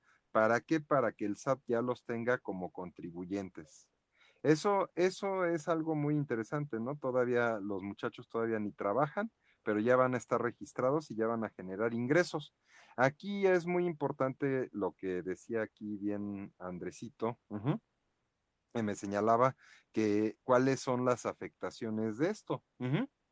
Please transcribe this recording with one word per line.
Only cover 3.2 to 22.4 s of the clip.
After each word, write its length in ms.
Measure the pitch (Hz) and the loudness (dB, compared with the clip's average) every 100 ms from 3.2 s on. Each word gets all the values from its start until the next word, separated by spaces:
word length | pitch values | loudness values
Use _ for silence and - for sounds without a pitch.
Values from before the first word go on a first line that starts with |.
| 90 98 95 - 78 - - _ _ _ _ _ | -6 -4 -6 -10 -16 -18 -20 _ _ _ _ _
Eso, 480 | 135 156 208 202 175 | 2 4 4 2 0
eso 500 | - 185 185 196 190 | 0 0 0 -2 0
es 240 | 175 170 165 | 0 0 0
algo 260 | 165 160 | -2 0
muy 200 | 156 147 151 | 0 2 0
interesante, 640 | 143 117 110 147 147 113 | 0 -2 -2 -4 -4 -4
¿no? 160 | 117 147 | -6 -4
Todavía 640 | 131 127 123 120 117 110 | -2 0 2 2 2 0
los 220 | 98 98 | -4 -4
muchachos 460 | 101 98 120 - 123 | -6 -6 -8 -8 -8
todavía 300 | 117 113 110 | -4 -2 0
ni 140 | 104 | -2
trabajan, 580 | - 101 107 147 202 220 - _ _ | -4 0 2 0 -2 -6 -8 _ _
pero 180 | - 107 | -2 0
ya 160 | 113 127 | 4 6
van 180 | 127 | 6
a 40 | 127 | 2
estar 220 | - 120 | -2 -2
registrados 680 | 120 - 107 - 127 151 156 | -2 -4 -10 -2 0 0 -2
y 60 | 107 | -2
ya 100 | 113 | -2
van 180 | 117 | 0
a 60 | 107 | -4
generar 420 | - 92 95 117 | -6 -10 -2 0
ingresos. 600 | 117 123 156 175 160 147 _ _ - - - | 0 2 4 4 -2 -8 _ _ -20 -14 2
Aquí 500 | 135 143 196 202 190 | 2 2 -8 2 4
es 200 | 180 170 | 4 4
muy 200 | 180 175 | 0 0
importante 840 | 156 139 147 131 127 139 135 120 | 0 -4 0 -2 0 -2 0 -2
lo 200 | 107 95 | -2 -4
que 280 | - 95 90 | -2 -4 -4
decía 400 | 87 90 - 113 | -4 -8 -4 -4
aquí 340 | 107 - 107 104 | -4 -8 -8 -4
bien 560 | 101 101 101 101 101 _ | -4 -4 -4 -8 -10 _
Andresito, 800 | 90 90 90 - 117 - 113 - _ | -10 -8 -8 -8 -12 -6 -6 -6 _
ujú, 320 | 104 113 208 - _ _ _ _ _ _ _ _ | -6 -2 -4 -6 _ _ _ _ _ _ _ _
que 80 | 120 | -4
me 120 | 107 | -4
señalaba 600 | 95 101 101 107 117 131 - - - _ | -4 -2 0 4 6 4 2 -16 -20 _
que 460 | - 107 104 107 - | 0 2 2 0 -2
cuáles 360 | - 127 131 131 | 2 4 4 2
son 240 | - 123 | 0 0
las 220 | 127 120 110 | 2 0 -2
afectaciones 920 | 90 90 - 92 - 113 110 110 107 | -6 -12 -8 -8 -6 -6 -2 -4 -2
de 120 | 165 | -4
esto, 340 | 214 | -4